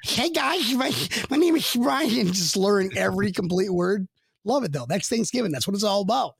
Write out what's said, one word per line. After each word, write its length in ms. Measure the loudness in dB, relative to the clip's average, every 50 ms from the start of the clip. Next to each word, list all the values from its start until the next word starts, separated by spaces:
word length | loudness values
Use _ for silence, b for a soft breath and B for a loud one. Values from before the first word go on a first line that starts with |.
| -4
Hey, 280 | -4 -2 0 0 0
guys, 420 | 0 0 0 0 0 0 0 0 0
my, 180 | 0 0 0 -2 -2 -4 -4 B -6 B B
my 80 | 2
name 180 | 2 4 4 4
is 200 | 2 0 0 0
Brian, 520 | 0 2 2 2 2 2 0 2 2 0
just 260 | 0 0 0 -2 0 0
slurring 380 | 2 2 4 4 2 2 0 0
every 340 | 0 0 0 0 0 -2 0
complete 380 | 0 -2 -2 0 0 0 0 2
word. 360 | 2 0 2 2 0 0 -2 -6 _ _ _ _ _ _ _
Love 200 | 0 0 0 0
it, 80 | -2
though. 160 | -4 -6 -4
That's 200 | -2 -2 -2 -2
Thanksgiving. 440 | -2 0 0 0 0 -2 -2 -2 -2
That's 160 | -2 -2 -2
what 80 | -2 -2
it's 80 | 0 0
all 180 | 0 0 0
about. 340 | 0 0 0 0 0 -4 -6